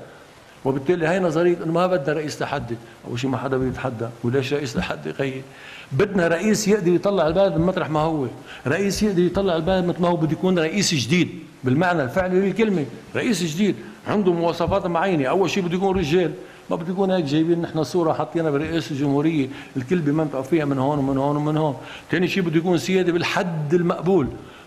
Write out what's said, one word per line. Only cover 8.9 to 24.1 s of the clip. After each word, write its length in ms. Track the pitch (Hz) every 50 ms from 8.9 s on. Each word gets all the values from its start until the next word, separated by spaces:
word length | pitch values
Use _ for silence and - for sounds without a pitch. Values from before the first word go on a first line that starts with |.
| 185 -
يقدر 200 | 208 214 190 170
يطلع 340 | 180 170 - 202 196 190 165
البلد 280 | 165 160 185 190 185 175
مثل 180 | 175 160 170
ما 60 | 180 175
هو. 80 | 175
بده 160 | 156 160 147
يكون 260 | 160 - 180 185 185 170
رئيس 360 | 156 160 185 208 165 - 175
جديد 340 | 135 120 117 - - 143 - - - - - - - 127
بالمعنى 380 | 127 127 156 185 175 175 160
الفعلي 380 | 131 123 - 190 180 185 185 185
للكلمة، 440 | 196 190 160 214 226 214 190 165 139 - - - - - -
رئيس 260 | 127 190 254 208 160
جديد 340 | 180 156 147 180 208 190 - - - - - - - -
عنده 240 | 156 214 190 185
مواصفات 540 | 170 170 165 170 156 - 170 165 190 196 185
معينة. 380 | 175 170 165 180 196 180 147 135
أول 260 | 127 160 190 190 156
شيء 120 | - 202
بده 140 | 175 170 175
يكون 220 | 180 196 190 185 196
رجال، 320 | 170 135 165 185 175 - - - - - - - - -
ما 60 | 185
بده 160 | 170 170 175
يكون 180 | 180 190 196 190
هيك 140 | 185 180 156
جايبين 380 | 135 147 156 160 170 170 170
نحن 220 | 170 - - 160 151
صورة 280 | - - 180 165 160
حاطينها 380 | 131 - 156 - - 170 160 156
برئيس 400 | 143 139 156 156 165 165 - -
الجمهورية، 580 | 151 131 147 143 139 143 147 165 165 147 131 131 - - - - -
الكل 220 | 139 123 127 185 180
بيمنطقوا 440 | 151 143 143 160 160 151 - 131
فيها 220 | - - 175 160 147
من 140 | 139 139 131
هون 200 | 131 143 151 143
ومن 200 | 135 139 135 135
هون 180 | 139 143 147
ومن 200 | 147 151 151 151
هون. 200 | 151 156 147 131 - - - - - - -
ثاني 180 | 156 170 185 -
شيء 140 | - 196
بده 160 | 175 170 156 170
يكون 200 | 160 180 175 156
سيادة 340 | - - 185 185 180 175
بالحد 600 | 165 170 - - - 190 196 175 165 156 147 143 175
المقبول، 540 | 175 170 175 180 - 151 180